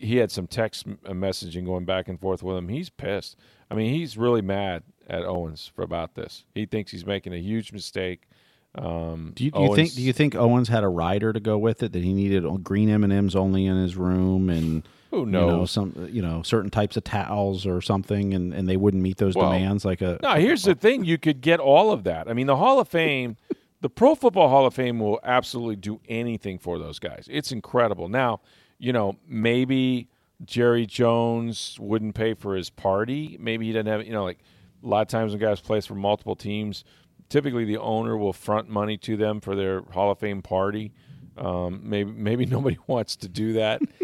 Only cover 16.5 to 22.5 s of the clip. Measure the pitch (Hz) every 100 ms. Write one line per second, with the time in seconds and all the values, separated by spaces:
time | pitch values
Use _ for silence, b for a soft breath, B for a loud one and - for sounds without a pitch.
16.5 | 113 101 110 104 - - 104 98 104 101
17.5 | 95 95 90 - 98 98 101 101 95 90
18.5 | 76 92 95 101 95 92 92 101 92 85
19.5 | 92 95 101 101 90 92 87 277 170 202
20.5 | 302 190 175 208 262 180 165 160 139 135
21.5 | 170 139 147 214 156 92 80 82 117 135